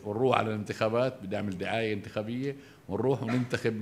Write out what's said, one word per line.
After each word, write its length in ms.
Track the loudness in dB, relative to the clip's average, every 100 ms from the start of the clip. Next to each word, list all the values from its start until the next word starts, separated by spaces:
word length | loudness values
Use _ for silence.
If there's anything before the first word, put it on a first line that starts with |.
| -4
ونروح 320 | 2 4 6
على 100 | 4
الانتخابات، 760 | 0 -4 0 2 2 0 -2
بدي 120 | -4 -4
أعمل 220 | -2 -4
دعاية 360 | -2 -2 0
انتخابية، 640 | -2 -4 -6 -4 -4 -4 -6 -14 -18 -4
ونروح 340 | 0 2 2
وننتخب 500 | 2 0 0 0 -2 0